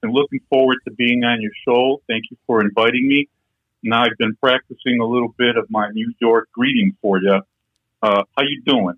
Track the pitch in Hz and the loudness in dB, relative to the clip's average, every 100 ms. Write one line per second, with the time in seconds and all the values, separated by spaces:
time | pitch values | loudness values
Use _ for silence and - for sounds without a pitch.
0 | 110 123 143 135 _ 135 131 127 - 110 | -2 -2 -2 -4 _ 2 2 0 -4 -4
1 | 120 120 120 117 107 - - 123 131 135 | 0 0 0 -2 -4 -8 0 2 2 -2
2 | _ 113 117 - _ 117 104 104 113 123 | _ -8 -8 -20 _ 0 0 2 2 2
3 | 135 139 143 _ _ _ _ _ 113 117 | 0 0 -2 _ _ _ _ _ -2 0
4 | 120 104 113 110 135 131 - 127 - 123 | 0 0 -4 -2 0 0 -2 -10 -4 -2
5 | 113 120 120 - 123 117 104 110 104 107 | 0 -2 -2 0 0 0 -2 -4 -4 -4
6 | 117 120 117 113 110 - 127 131 98 98 | -8 -2 2 2 0 -4 -2 2 0 0
7 | 104 95 95 98 98 _ _ _ _ _ | -2 0 2 0 -2 _ _ _ _ _
8 | 110 101 101 - 143 143 - 135 95 | 0 0 -2 -4 -4 -4 0 0 0